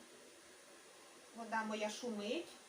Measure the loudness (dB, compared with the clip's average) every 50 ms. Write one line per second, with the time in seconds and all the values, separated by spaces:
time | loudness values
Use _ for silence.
0 | -12 -14 -14 -16 -16 -16 -16 -16 -16 -16 -16 -16 -16 -16 -16 -16 -16 -16 -16 -16
1 | -16 -16 -16 -16 -14 -10 -8 -6 0 4 6 6 6 6 4 4 4 4 2 2
2 | 2 2 2 4 4 4 4 4 2 0 -6 -12 -14